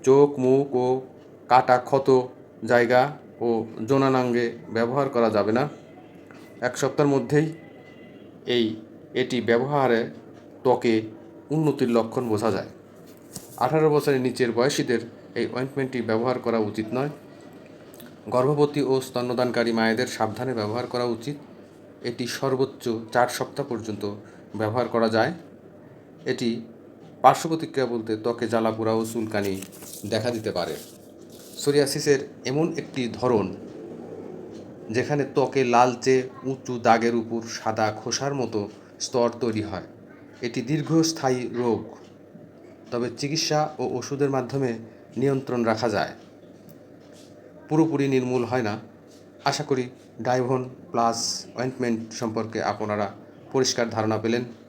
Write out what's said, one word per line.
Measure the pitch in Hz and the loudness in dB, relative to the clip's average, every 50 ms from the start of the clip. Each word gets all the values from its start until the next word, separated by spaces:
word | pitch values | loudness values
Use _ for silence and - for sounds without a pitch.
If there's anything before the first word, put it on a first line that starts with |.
| - | 6
চোখ, | 131 135 139 147 143 143 127 127 | 8 8 8 8 6 4 0 2
মুখ | 127 131 139 143 139 139 123 127 | 4 4 4 2 0 0 0 0
ও | 127 127 131 131 - - - - - - - - - | 0 0 -2 -4 -10 -20 -20 -20 -20 -20 -20 0 4
কাটা | 123 127 127 - 123 123 - - | 6 6 6 6 4 4 4 2
ক্ষত | - 131 135 - 131 127 123 127 - - - - - - - 113 | 0 2 4 6 4 4 4 0 -10 -16 -20 -20 -18 -10 0 4
জায়গা | 123 120 120 113 123 123 131 143 147 - - - - - 117 | 6 6 6 6 6 4 4 4 -2 -10 -16 -20 -10 -4 -2
ও | 120 117 110 110 110 113 - 110 110 | 0 0 0 -2 -6 -8 -10 -2 0
জোনানাঙ্গে | 135 135 135 135 131 127 127 123 117 120 120 117 - - - - 104 | 2 2 4 4 2 2 2 2 0 0 0 -2 -4 -8 -12 -6 -2
ব্যবহার | 113 117 117 127 143 139 135 - | 0 0 0 0 0 -2 0 2
করা | 120 117 110 104 | 2 2 4 4
যাবে | 104 98 104 107 123 | 2 2 2 2 0
না। | 143 147 - - - - - - - - - - - - - - - - - - 117 | 0 -2 -4 -12 -20 -20 -20 -20 -20 -20 -20 -20 -20 -20 -20 -20 -20 -20 -12 -6 -6
এক | 127 - - | -4 -2 0
সপ্তাহের | 143 131 131 - 151 143 139 | -2 -2 2 2 2 4 4
মধ্যেই | 135 120 113 147 147 160 160 156 - - - - - - - - - - - - - - - - - - - 123 | 2 0 2 2 2 2 2 -4 -10 -16 -20 -20 -20 -20 -20 -20 -20 -20 -20 -20 -20 -20 -20 -20 -16 -6 -2 0
এই, | 120 113 107 110 - - - - - - - - 127 | 0 0 0 -2 -8 -14 -18 -20 -20 -20 -8 -4 -4
এটি | 131 127 131 120 110 110 | -4 -2 -2 -2 2 2
ব্যবহারে | 113 120 127 139 147 143 135 123 117 113 117 113 - - - - - - - - - - | 2 2 2 0 0 2 2 4 2 2 0 -2 -8 -14 -20 -20 -20 -20 -20 -20 -20 -2
ত্বকে | - 127 123 123 - 123 113 110 110 110 - - - - - - - - 147 | 2 2 2 4 4 2 2 2 0 -2 -12 -16 -20 -20 -20 -20 -10 -4 -2
উন্নতির | 156 156 151 135 - 131 120 117 | 0 2 2 2 2 0 2 4
লক্ষণ | 117 113 113 - 131 127 117 | 2 2 2 -2 -4 -2 0
বোঝা | 107 101 117 113 98 | -2 0 2 0 0
যায়। | 95 - - - - - - - - - - - - - - - - - - - - 120 | -2 -6 -8 -14 -20 -20 -20 -20 -20 -20 -20 -20 -20 -20 -18 -18 -18 -16 -16 -6 -2 -2
আঠারো | 131 151 160 156 156 147 | 2 2 4 4 4 4
বছরের | 147 143 147 139 131 127 | 4 2 2 0 2 2
নিচের | 127 120 127 131 117 113 120 | 0 0 0 0 0 2 2
বয়সীদের | 120 143 143 - 147 120 120 113 110 - - - - - - 120 | 2 2 2 0 0 0 0 -2 -2 -6 -16 -18 -20 -10 -4 -4
এই | 117 - - | -4 -4 -4
অয়েন্টমেন্টটি | 120 131 135 - 139 135 127 131 127 113 110 | -6 -6 -4 -4 -4 -4 -2 -2 -4 -2 0
ব্যবহার | 110 110 120 127 127 123 - | 0 0 2 0 -2 0 0
করা | 120 113 113 107 104 | 0 0 0 0 0
উচিত | 104 - 107 - 117 | -2 -4 -4 -2 -2
নয়। | 127 139 147 147 - - - - - - - - - - - - - - - - - - - - - - - 107 | -2 -2 -4 -6 -10 -18 -20 -20 -20 -20 -20 -20 -20 -20 -20 -20 -20 -20 -20 -20 -20 -20 -20 -20 -16 -10 -2 0
গর্ভবতী | 123 127 139 151 143 147 143 143 147 139 123 | 2 2 2 4 4 2 2 2 0 2 2
ও | 131 131 131 | 2 0 0
স্তন্যদানকারী | - - 123 120 123 123 117 127 123 117 120 117 117 113 113 | -2 -4 -4 -2 -2 0 0 0 0 2 2 2 2 2 4
মায়েদের | 113 113 113 110 127 123 - | 4 4 4 2 0 -2 0
সাবধানে | - 110 110 101 107 123 131 127 113 | -2 -2 -2 -2 -4 -4 -4 -2 -2
ব্যবহার | 104 104 110 120 123 123 - | -2 -2 -2 -4 -6 -4 -4
করা | 123 120 123 117 | -2 -2 -2 -2
উচিত। | 110 - 143 147 143 - - - - - - - - - - - - - 120 | -4 -4 -8 -8 -8 -12 -18 -20 -20 -20 -20 -20 -20 -20 -20 -20 -10 -8 -8
এটি | 117 - 123 117 - - | -4 -4 -6 -6 -4 -2
সর্বোচ্চ | - 135 131 127 135 135 - - - 120 113 110 113 110 - | 0 0 2 2 0 -2 -2 -6 -4 -4 -4 -4 -6 0 4
চার | 123 123 123 - - | 4 4 4 2 -4
সপ্তাহ | 131 - - - 139 - | -6 -6 -4 -8 -6 -4
পর্যন্ত | 120 113 107 107 104 101 - 101 104 107 - - - - - - - 107 | -4 -6 -4 -6 -8 -6 -6 -6 -8 -8 -14 -20 -20 -20 -20 -14 -6 -2
ব্যবহার | 107 107 104 127 120 110 - | -2 0 0 0 -2 0 2
করা | 117 113 110 107 | 2 2 4 4
যায়। | 110 113 143 180 - - - - - - - - - - - - - - - - - - 131 | 4 2 2 0 -6 -14 -20 -20 -20 -20 -20 -20 -20 -20 -20 -20 -20 -20 -20 -20 -10 -6 -6
এটি | 127 - 123 117 113 113 113 - - - - - - - - - - - | -4 0 0 -2 -2 -2 -8 -12 -18 -20 -20 -20 -20 -20 -20 -20 -10 4
পার্শ্ব | - 127 139 - - 165 | 6 6 6 6 0 -2
প্রতিক্রিয়া | 160 160 156 131 - 135 131 117 | -2 -2 -4 -4 -2 -2 -2 0
বলতে | 120 117 110 113 110 107 | -2 -4 -4 -4 -4 -2
ত্বকে | - 120 117 117 123 110 | -2 -4 -2 -2 -2 0
জ্বালাপোড়া | 113 113 113 113 110 110 113 110 113 113 | 0 2 2 2 0 0 0 0 2 0
ও | 113 110 | 0 -2
চুলকানি | 113 113 110 107 107 104 101 101 95 95 98 - - - - - - - - 104 | -4 -4 -4 -2 -2 -2 -2 -2 -4 -6 -8 -12 -16 -18 -16 -16 -16 -12 -6 -4
দেখা | - 110 110 123 120 | -2 -2 0 -2 -4
দিতে | 110 107 107 90 | -2 -4 -4 -2
পারে। | 87 85 80 76 71 - - - - - - - - - - - - - - - - | -2 -4 -4 -6 -8 -10 -16 -18 -20 -20 -20 -20 -20 -20 -20 -20 -20 -20 -18 -14 -4
সোরিয়াসিসের | - 143 139 147 143 139 - 151 143 151 143 135 - - - - - 120 | -2 2 4 4 4 2 0 -2 2 2 2 2 2 -6 -12 -8 -6 -2
এমন | 131 147 160 170 - - | 0 0 0 0 -2 -6
একটি | - - - 139 123 117 - - | -8 -8 -6 -4 -4 -4 -4 -2
ধরন | - 123 123 104 95 92 95 - - - - - - - - - - - - - - - - - - - - - - - - - - - 110 | 0 2 4 2 2 0 -4 -10 -14 -16 -14 -14 -14 -14 -14 -14 -14 -14 -14 -14 -14 -14 -14 -14 -14 -16 -16 -16 -16 -16 -18 -18 -14 -4 -2
যেখানে | 120 127 - 147 147 135 - - | -2 0 0 0 -2 -2 0 0
ত্বকে | 151 135 127 - 139 131 120 120 | 0 0 2 2 0 2 4 6
লালচে | 120 123 127 123 117 - 131 131 131 123 127 - - - 131 | 6 6 6 4 0 2 4 4 4 2 -2 -10 -8 -6 -6
উঁচু | 135 131 - - 123 120 117 | -6 -6 -6 -8 -8 0 4
দাগের | 120 113 117 113 117 117 117 | 6 6 6 6 2 2 2
উপর | 110 113 117 113 113 113 - | -2 -2 -4 -6 -6 -6 -12
সাদা | - - 113 110 110 110 107 107 - | -6 -4 -4 0 0 0 0 0 -4
খোসার | - 123 113 - 135 139 143 139 | -6 -6 -4 -2 -2 -2 -2 -2
মতো | 120 110 113 107 101 101 - - - - - - - | -4 -2 -2 -4 -4 -4 -10 -16 -20 -20 -12 -10 -10
স্তর | - - 127 120 117 113 - | -2 2 2 2 2 2 0
তৈরি | 135 117 107 110 101 98 | -2 -2 -2 -2 -4 -4
হয়। | 95 90 82 - - - - - - - - - - - - | -6 -8 -10 -12 -20 -20 -20 -20 -20 -20 -20 -20 -14 -8 -8
এটি | 120 - 135 120 123 | -6 -4 -4 -4 -2
দীর্ঘস্থায়ী | 151 156 139 131 156 160 160 160 - - - 127 127 123 123 117 117 120 | -2 -2 0 2 4 4 4 2 0 0 0 0 0 0 -2 -6 -4 0
রোগ, | 123 120 110 104 113 - - - - - - - - - - - - - - - - - - - - - | 2 2 2 0 -2 -8 -14 -18 -20 -20 -20 -20 -20 -20 -20 -20 -20 -20 -20 -20 -20 -20 -20 -20 -14 -6
তবে | - 120 120 120 110 - | -4 -4 -4 -4 -4 -6
চিকিৎসা | - 139 151 156 - - 156 151 151 151 - - | -4 -4 -2 -2 -2 0 0 0 0 -2 -4 -4
ও | 123 117 - 123 | -4 -4 -4 -4
ওষুধের | 120 - 143 131 143 139 139 | -6 -6 -2 -2 0 0 0
মাধ্যমে | 131 123 117 135 139 135 123 113 113 113 - - - - - - 117 | 0 -2 -2 -2 -2 0 0 -2 -4 -8 -16 -18 -20 -20 -10 -4 0
নিয়ন্ত্রণ | 127 139 139 135 131 - 123 120 117 113 | 0 2 2 0 -2 -2 -2 0 2 2
রাখা | 110 110 123 117 104 | 2 2 0 0 2
যায়, | 95 73 - - - - - - - - - - - - - - - - - - - - - - - - - - - - - - - - - | 0 -2 -2 -6 -16 -20 -20 -20 -20 -20 -20 -20 -20 -20 -20 -20 -20 -20 -20 -20 -20 -20 -20 -20 -20 -20 -20 -20 -20 -20 -20 -20 -20 -8 0
পুরোপুরি | 151 156 160 160 139 143 139 139 135 | 2 4 4 4 2 0 2 4 2
নির্মূল | 131 127 123 127 127 120 110 | 2 2 2 0 0 0 0
হয় | 123 131 117 104 | 0 0 0 0
না। | 104 107 - - - - - - - - - - - - - 139 | -2 -4 -10 -16 -20 -20 -20 -20 -20 -20 -20 -20 -20 -4 -2 -2
আশা | 139 - 147 - | -2 -2 -2 -2
করি | 143 127 123 123 - - - - - - 113 | -2 -2 -2 -6 -10 -18 -20 -20 -14 -8 -2
ডাইভন | 127 123 127 127 123 135 127 127 127 - - - - | 0 0 0 2 0 0 -2 -2 -6 -12 -18 -18 -6
প্লাস | - 120 117 117 113 113 - - - - - - - | -2 2 2 2 2 0 -4 -4 -6 -6 -10 -12 -8
অয়েন্টমেন্ট | - 123 131 127 - 127 120 113 107 113 - - - | -6 -4 -4 -4 -2 -2 0 0 -2 -4 -10 -8 -6
সম্পর্কে | 131 113 110 113 110 110 110 110 78 - | -6 -4 -2 -4 -4 -4 -4 -2 -2 -2
আপনারা | 104 - 107 104 104 104 104 98 - - - - - - - - | -2 -2 -2 -2 -2 -2 -2 -4 -6 -12 -20 -20 -20 -20 -20 -2
পরিষ্কার | - 135 131 127 - - 120 117 107 | 0 2 2 2 2 0 -2 0 0
ধারণা | 110 107 110 110 104 107 | 0 0 0 0 0 0
পেলেন। | 113 117 123 123 123 - - - | 0 0 0 -2 -6 -12 -18 -20